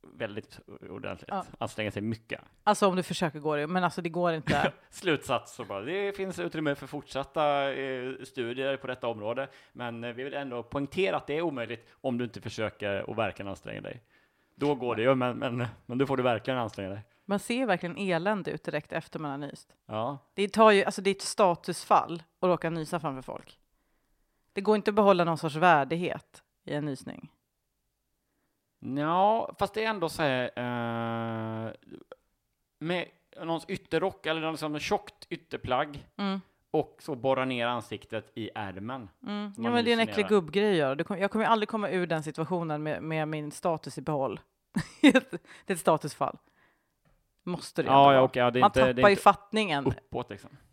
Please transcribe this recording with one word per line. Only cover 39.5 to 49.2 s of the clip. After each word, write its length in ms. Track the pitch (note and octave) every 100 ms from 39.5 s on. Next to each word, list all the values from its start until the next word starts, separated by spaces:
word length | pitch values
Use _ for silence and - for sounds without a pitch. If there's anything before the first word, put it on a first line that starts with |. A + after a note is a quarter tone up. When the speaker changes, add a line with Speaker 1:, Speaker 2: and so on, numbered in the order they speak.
Speaker 1:
Som 100 | G3+
Speaker 2:
Ja, 60 | A#3
Speaker 1:
man 40 |
Speaker 2:
men 100 | A#3+
det 60 | A#3
är 20 |
en 60 | A#3
Speaker 1:
nyser 120 | A3
Speaker 2:
äcklig 120 | G#3
Speaker 1:
ner. 40 | F#3+
Speaker 2:
gubbgrej 420 | G#3 D#3 F#3 G#3+
att 60 | F3+
göra. 180 | C#3
Du 100 | C#3
kom-, 140 | E3 F3+
jag 120 | G3
kommer 140 | A3
ju 60 | G#3+
aldrig 180 | A3+ G#3+
komma 220 | A3 G3+
ur 160 | F#3 F3
den 160 | D#3+
situationen 600 | D3+ D3+ D#3+ F3+ E3 D3+
med, 200 | D3+ A2
med 260 | D#3 D#3+ D3+
min 220 | D#3 D3
status 460 | - F#3 D#3 - C#3+
i 20 |
behåll. 380 | C3+ D3 C3+ G2 _ _ _
<laughs> 280 | - - -
Det 80 | D4 B3+ - E3+ _ - -
är 60 |
ett 60 | F3+
statusfall. 580 | - D#3 D3+ - C#3 - _ _ _ _ _ _ _ _ _ _
Måste 380 | - F3 - -
det 40 | C3
Speaker 1:
Ja, 40 | C#3
Speaker 2:
ändå 120 | C#3
Speaker 1:
ja, 40 | C3+
Speaker 2:
vara. 60 |
Speaker 1:
okej, 180 | C3 B2+
ja, 80 | B2
det 80 | A#2+
är 20 |
Speaker 2:
Man 80 | G3+
Speaker 1:
inte, 120 | C3
det 80 | C3
är 40 |
Speaker 2:
tappar 140 | B2 G3+
ju 40 |
Speaker 1:
inte 100 | G3